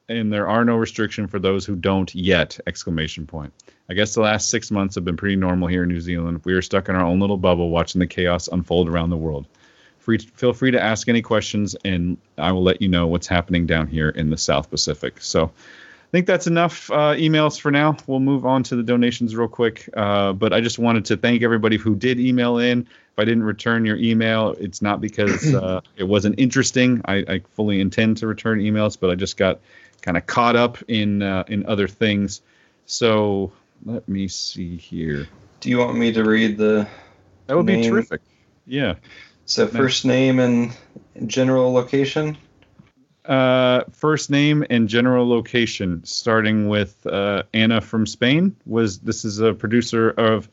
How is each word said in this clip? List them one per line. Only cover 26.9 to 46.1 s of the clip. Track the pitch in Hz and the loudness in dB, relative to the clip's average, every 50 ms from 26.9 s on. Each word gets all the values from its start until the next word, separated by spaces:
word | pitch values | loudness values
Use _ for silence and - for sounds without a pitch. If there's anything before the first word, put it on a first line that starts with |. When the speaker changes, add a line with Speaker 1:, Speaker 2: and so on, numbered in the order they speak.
| 123 113 - | 2 0 -2
Speaker 1:
I, | - 98 101 - - | -2 -2 -2 -2 -2
I | 95 92 90 _ _ | -4 -6 -6 _ _
fully | - 107 104 101 95 | -4 -2 0 0 0
intend | 98 95 - - 110 110 110 107 | 0 0 0 0 2 2 0 0
to | 113 | -2
return | 110 107 107 - 113 110 107 | -6 -6 -4 -4 -2 -2 0
emails, | 98 107 107 107 107 107 - - | 0 0 0 0 0 0 -2 0
but | - 92 | -2 0
I | 90 | 0
just | 90 98 92 - | 0 -2 -4 -2
got | - 98 92 - - _ _ - - - - _ _ - | 0 0 0 0 -2 _ _ -20 -20 -20 -20 _ _ -6
kinda | 98 87 85 | -4 -4 -4
caught | - - - 123 117 120 117 | -4 -2 0 2 2 4 4
up | 117 120 120 120 - - | 4 2 2 0 -4 -8
in, | - 120 107 104 104 101 101 101 | -4 -2 -2 0 0 0 -2 -2
uh, | 98 95 92 87 - | -2 -2 -4 -4 -4
in | 107 104 95 | -4 -6 -4
other | - 110 101 101 95 | -2 -2 -2 -2 -2
things. | 101 - 113 107 104 101 101 98 - - _ _ _ _ _ _ _ _ _ | -2 -2 -2 0 0 0 -2 -4 -6 -10 _ _ _ _ _ _ _ _ _
So | - - - 120 113 110 107 107 104 101 98 95 92 - _ _ _ _ _ - | -10 -6 -2 0 2 2 2 2 0 0 -2 -4 -6 -8 _ _ _ _ _ -12
let | 107 117 - - - | -10 -10 -10 -6 -6
me | 98 98 98 92 | -4 -4 -4 -6
see | - - - - - 98 92 85 87 | -6 -8 -10 -10 -10 -10 -10 -10 -10
here. | 82 - - 90 85 82 80 73 71 73 76 - - - - _ - | -12 -14 -12 -10 -8 -6 -4 -4 -6 -6 -10 -14 -20 -20 -20 _ -10
Speaker 2:
Do | - - | -4 -2
you | 123 123 | 0 2
want | 123 120 120 117 | 0 0 0 0
me | 117 117 110 | 0 0 0
to | 113 110 | 2 2
read | 107 107 110 113 107 104 104 | 2 4 4 2 0 0 0
the | 107 107 107 107 104 104 - - - - _ _ _ _ _ _ _ - | 2 2 2 2 0 -2 -6 -16 -20 -20 _ _ _ _ _ _ _ -2
Speaker 1:
That | 135 | 0
would | 170 175 | 0 2
be | - 190 | 2 2
Speaker 2:
name? | - 233 233 | 2 2 2
Speaker 1:
terrific. | 226 220 226 - - - _ _ _ _ _ _ _ _ _ | 2 0 0 -2 -6 -10 _ _ _ _ _ _ _ _ _
Yeah. | - 127 143 139 104 85 - - - - - - - _ _ _ | -8 -4 -2 -2 -2 -2 -4 -10 -20 -20 -20 -20 -20 _ _ _
Speaker 2:
So | - - - 113 | -4 0 0 0
Speaker 1:
Nice. | 107 113 | 0 2
Speaker 2:
first | 117 - 131 - - - | 0 0 0 0 0 0
name | 131 127 127 131 131 127 127 | 2 2 2 4 4 4 4
and | 127 123 120 120 120 120 123 - - - - - - _ - - - | 2 2 2 2 0 -2 -6 -12 -20 -20 -20 -20 -20 _ -14 -10 -8
general | 110 107 131 127 131 131 131 127 127 127 | -4 0 0 2 2 4 4 2 2 2
location? | 127 123 127 - 139 139 135 - 160 151 151 151 - - _ _ _ _ _ _ - - _ _ _ _ _ _ _ - | 2 0 0 0 0 0 0 0 -2 -2 -4 -4 -10 -14 _ _ _ _ _ _ -20 -20 _ _ _ _ _ _ _ -6
Speaker 1:
Uh, | - 139 131 131 127 127 127 127 127 127 127 - - - | -2 0 2 4 4 4 4 4 4 2 2 0 -2 -6
first | _ - 151 156 147 - - | _ -2 0 0 0 -2 0
name | 143 143 147 147 151 151 147 - | 2 2 4 4 2 2 2 2
and | 123 117 113 101 | 2 2 2 2
general | 110 120 120 127 127 123 123 120 | 2 2 2 4 4 2 2 2
location, | 120 117 110 - - 123 117 110 - - 104 90 87 80 80 | 2 0 0 0 0 0 0 0 -2 -4 -4 -4 -4 -6 -8
starting | - | -10